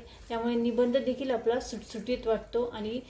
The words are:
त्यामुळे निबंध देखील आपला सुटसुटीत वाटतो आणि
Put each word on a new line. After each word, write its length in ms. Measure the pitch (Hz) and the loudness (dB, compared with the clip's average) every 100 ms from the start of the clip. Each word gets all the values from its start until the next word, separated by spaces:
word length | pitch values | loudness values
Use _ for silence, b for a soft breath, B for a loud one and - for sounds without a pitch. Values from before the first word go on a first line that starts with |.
| - B B | -2 B B
त्यामुळे 260 | 233 233 233 | -2 0 2
निबंध 420 | 240 220 247 262 | 2 4 4 4
देखील 340 | 254 247 269 | 2 -2 0
आपला 280 | 233 226 247 | 0 2 0
सुटसुटीत 680 | - 214 - 214 214 247 233 | 0 -8 -8 -8 -2 -2 2
वाटतो 360 | 214 - 233 | 0 0 -2
आणि 380 | 240 220 214 247 B | -2 -4 -4 -6 B